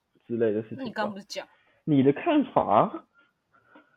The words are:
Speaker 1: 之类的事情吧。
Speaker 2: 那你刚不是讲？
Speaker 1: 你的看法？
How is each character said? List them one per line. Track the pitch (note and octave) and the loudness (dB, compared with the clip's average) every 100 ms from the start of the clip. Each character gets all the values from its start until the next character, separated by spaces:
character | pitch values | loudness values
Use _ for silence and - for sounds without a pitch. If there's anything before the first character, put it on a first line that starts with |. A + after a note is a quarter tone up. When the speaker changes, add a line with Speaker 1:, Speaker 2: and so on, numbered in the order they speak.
| _ _ - | _ _ -8
Speaker 1:
之 | A#2 | -2
类 | A2+ | 0
的 | G#2+ | 0
事 | A#2 | -4
情 | - | -10
吧。 | |
Speaker 2:
那 | B3+ | -10
你 | |
刚 | A3 G#3 | -6 -6
不 | G3+ | -8
是 | - | -14
讲？ | F#3 E3 _ _ _ | -12 -14 _ _ _
Speaker 1:
你 | - C#3+ | 0 2
的 | C3+ | 4
看 | C#3+ - D4+ B3 | 2 2 0 2
法？ | - F#2+ G#2 F3+ - - _ _ _ _ _ _ - _ | 0 2 4 2 -2 -16 _ _ _ _ _ _ -20 _